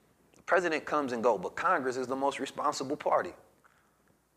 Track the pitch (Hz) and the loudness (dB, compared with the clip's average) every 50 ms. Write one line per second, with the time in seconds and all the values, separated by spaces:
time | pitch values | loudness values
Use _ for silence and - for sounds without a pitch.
0 | _ _ _ _ _ _ _ - _ - 170 190 180 170 156 139 - - 156 151 | _ _ _ _ _ _ _ -14 _ 2 2 2 4 2 0 -2 -2 -2 -2 -2
1 | 143 123 123 117 110 123 107 92 87 - - - 165 175 185 156 127 131 123 131 | 0 -2 -2 2 4 4 4 4 0 -6 -4 -2 2 2 2 2 0 -2 -2 -2
2 | 127 120 131 135 139 139 131 - 135 - - - - 151 143 - - 131 151 - | -4 -4 -2 -2 0 -2 -2 -2 -6 -6 -4 -2 -2 -2 -2 -2 -4 -4 -4 -4
3 | - - - 131 98 - - - - _ _ _ - _ _ _ _ _ _ _ | 0 2 2 2 0 -2 -8 -16 -20 _ _ _ -20 _ _ _ _ _ _ _
4 | _ _ _ _ _ _ _ | _ _ _ _ _ _ _